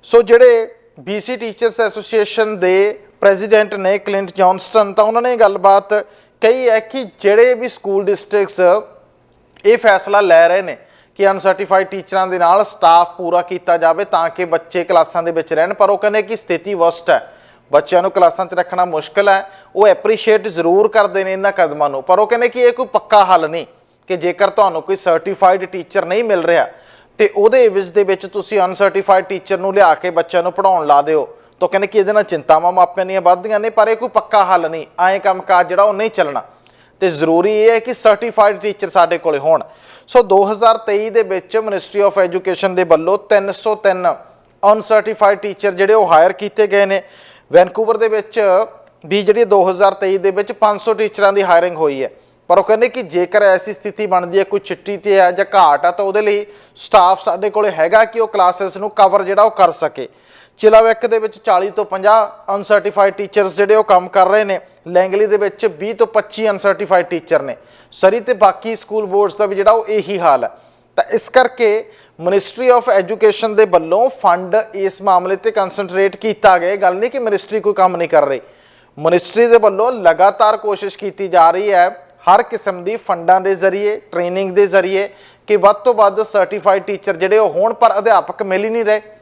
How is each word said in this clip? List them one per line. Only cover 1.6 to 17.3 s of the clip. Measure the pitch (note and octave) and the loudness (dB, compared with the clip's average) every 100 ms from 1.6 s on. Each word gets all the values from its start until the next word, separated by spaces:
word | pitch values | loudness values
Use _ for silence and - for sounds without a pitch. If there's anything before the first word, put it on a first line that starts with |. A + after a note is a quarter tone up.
| A#3 - | -6 -2
Association | A3 G#3+ G3 A3+ G#3 - G#3+ G#3+ | -4 -4 -6 -2 -2 -2 -4 0
ਦੇ | F3+ F#3+ G3+ G#3 _ _ | 0 2 0 -4 _ _
ਪ੍ਰੈਜ਼ੀਡੈਂਟ | G3 G3 G#3 G#3+ G#3 | 2 2 2 2 2
ਨੇ | G3+ F#3+ G3+ | -4 -2 -4
ਕਲਿੰਟ | G3+ G3 G3 F#3 | -4 -6 -6 0
ਜੌਨਸਟਨ, | F#3 F#3+ - A3 G3+ | 0 0 -2 -2 0
ਤਾਂ | G3 | 0
ਉਹਨਾਂ | G#3+ A3+ | 0 0
ਨੇ | A#3+ | -2
ਇਹ | A#3+ | 2
ਗੱਲਬਾਤ | G#3+ G3 F#3+ G3 G3 G#3+ - _ _ _ | 2 4 4 2 2 -4 -4 _ _ _
ਕਹੀ | A3 B3+ B3 | 0 2 0
ਹੈ | A3 | 0
ਕਿ | A3+ C4+ A3+ _ | -2 -12 -12 _
ਜਿਹੜੇ | G3+ G#3 B3 | 0 4 4
ਵੀ | B3 A#3+ | 2 -6
ਸਕੂਲ | - G3 G3 | -10 -6 -4
ਡਿਸਟ੍ਰਿਕਟਸ | G3 G3+ - G#3 G3 - F3+ G3+ G#3 - _ _ _ _ _ _ | -2 -6 -4 -4 -4 0 2 2 -2 -20 _ _ _ _ _ _
ਇਹ | G3+ A3+ | 0 2
ਫੈਸਲਾ | A3+ F#3+ F#3+ G3+ | 4 2 2 0
ਲੈ | G3 E3 E3+ | 4 4 4
ਰਹੇ | F#3 | 2
ਨੇ | F#3 B2+ _ _ _ - | -4 -12 _ _ _ -2
ਕਿ | G3 | 0
ਅਨਸਰਟੀਫਾਈਡ | G3 F#3+ F#3 G3 F#3+ F#3+ | 0 -2 -2 0 -2 -2
ਟੀਚਰਾਂ | F#3+ - F#3+ F#3 | -8 -6 -4 -2
ਦੇ | F3+ | 0
ਨਾਲ | E3+ F#3+ | 2 2
ਸਟਾਫ | G#3 - E3+ E3+ F3 - | 0 0 4 4 2 -4
ਪੂਰਾ | F3 F3 | -2 -2
ਕੀਤਾ | F3 F3+ F#3 E3+ | -2 -8 -2 0
ਜਾਵੇ | E3 E3 G3+ | 2 0 -2
ਤਾਂ | F3+ E3 | -2 -4
ਕਿ | E3 F3 | -6 -4
ਬੱਚੇ | E3 - F#3 | -4 -4 -8
ਕਲਾਸਾਂ | E3+ F3 D#3+ F3 | 0 0 0 -2
ਦੇ | E3+ | -4
ਵਿੱਚ | E3 D#3 | -4 -4
ਰਹਿਣ, | D#3 E3+ | -2 -2
ਪਰ | G3 G3 | 0 0
ਉਹ | G3+ | 2
ਕਹਿੰਦੇ | G#3+ G#3+ | 0 -2
ਕਿ | G3 A3 | -4 -10
ਸਥਿਤੀ | - E3+ F3+ | -6 -6 -6
ਵਰਸਟ | G3 E3 E3 - | -2 -2 -2 0
ਹੈ, | C3+ - | 0 0